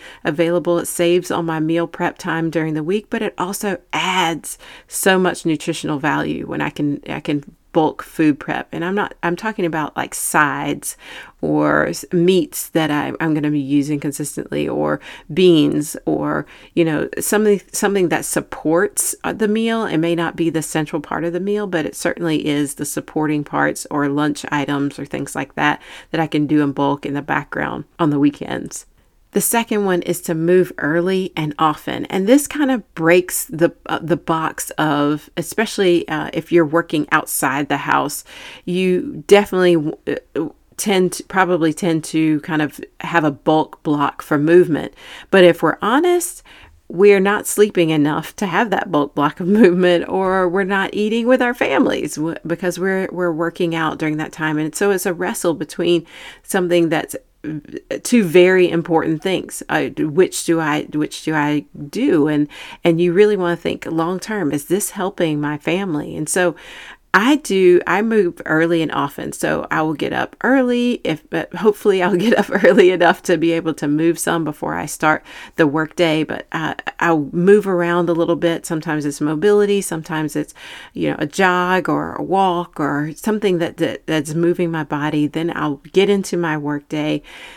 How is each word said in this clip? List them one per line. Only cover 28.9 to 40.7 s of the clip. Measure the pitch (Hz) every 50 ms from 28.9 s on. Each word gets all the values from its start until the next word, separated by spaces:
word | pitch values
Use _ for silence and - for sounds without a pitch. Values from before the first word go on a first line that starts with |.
| _ _ _ _ _ _ _ _ -
The | 202 -
second | - - 233 226 - 226 208 202
one | 190 185 175
is | - - 175 170 -
to | - 170
move | 160 165 170 180 185 175 - - -
early | - 147 151 170 170 185 190 185 190 185 -
and | - 156 151 147 -
often. | 160 156 151 - - - - - -
And | - - 190 190
this | 196 254 294 285
kind | - - 294 302 262
of | 262 233 - _ -
breaks | - 160 165 175 180 180 180 - - -
the, | - 156 151 165 165 - _ -
uh, | - - -
the | - 156 175
box | 147 - - 165 160 160 - - - - - - -
of, | 156 151 143 147 147 147 151 151 - - -
especially, | - 165 - - - 226 220 - - 202 180 175 170 - -
uh, | 160 151 151 151 -
if | 160 156 -
you're | 170 170 165
working | 143 151 170 165 - - 151 143 - -
outside | 156 - - - - - 139 131 143 143 135
the | 143
house, | 143 143 - 139 139 135 143 - - - - - - - - - - -
you | - 175 180 185 185 180 180 - - - 165 147
definitely | - 202 202 202 - - 185 180 180 175
w-, | 165 147 156 - - - - - - - _ -
uh, | - 160 147 - _ _ _